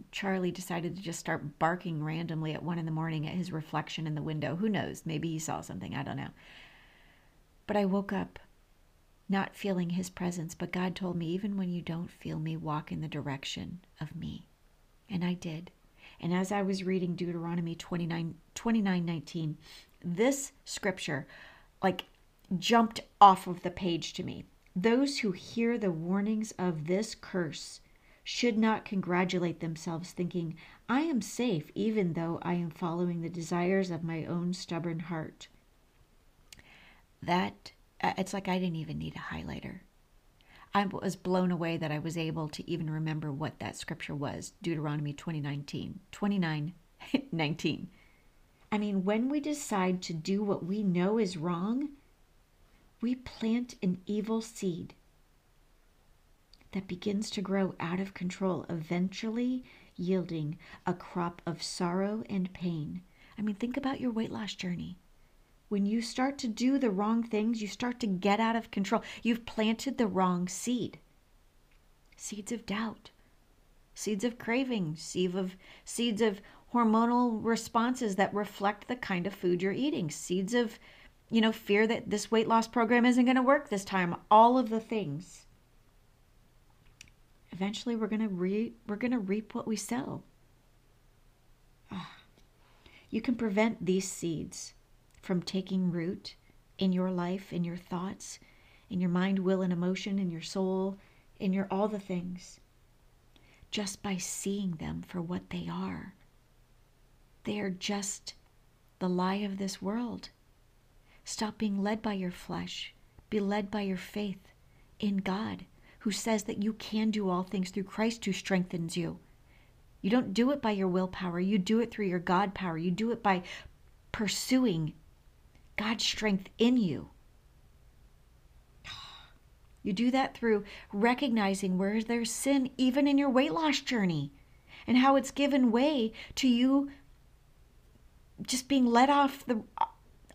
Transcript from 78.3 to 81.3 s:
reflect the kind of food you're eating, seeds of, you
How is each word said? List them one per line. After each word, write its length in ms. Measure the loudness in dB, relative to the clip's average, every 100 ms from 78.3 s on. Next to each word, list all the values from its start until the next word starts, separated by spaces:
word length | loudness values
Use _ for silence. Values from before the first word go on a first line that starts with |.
reflect 540 | 2 -4 0 -2 -2 -6
the 80 | -6
kind 300 | -2 -2 -2
of 80 |
food 280 | -2 0 2
you're 100 | 2
eating, 380 | 0 0 0 -4
seeds 440 | -6 -2 -2 2
of, 240 | 2 0 -4 -20 -20 -20 _
you 100 | 0